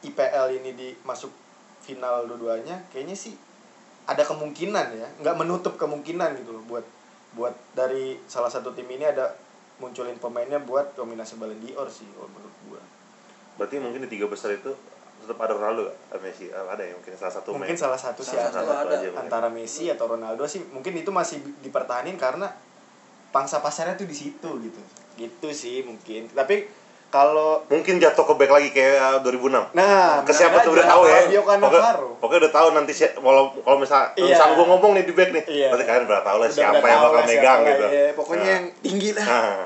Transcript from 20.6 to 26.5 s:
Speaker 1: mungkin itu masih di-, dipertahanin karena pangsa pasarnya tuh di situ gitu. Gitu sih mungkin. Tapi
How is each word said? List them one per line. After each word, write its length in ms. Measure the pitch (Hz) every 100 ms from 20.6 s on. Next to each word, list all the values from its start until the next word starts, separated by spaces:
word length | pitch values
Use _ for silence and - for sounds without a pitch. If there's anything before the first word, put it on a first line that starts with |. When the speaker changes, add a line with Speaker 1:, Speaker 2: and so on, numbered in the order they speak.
| 170
Speaker 1:
mungkin 260 | 135 170
itu 160 | 170 165
masih 320 | 185 165 147
di-, 160 | 139 143
dipertahanin 560 | 135 135 - 123 131 185
karena 380 | 131 127 - - _ _ _ _ _ _ _
pangsa 280 | 135 135 151
pasarnya 340 | 147 - 165 185
tuh 100 | 196
di 80 | 143
situ 340 | 143 139 - 117
gitu. 200 | 113 104 98 - _ -
Gitu 320 | 117 - 156
sih 300 | 143 120 127
mungkin. 480 | 123 110 - 110 113
Tapi 400 | 127 131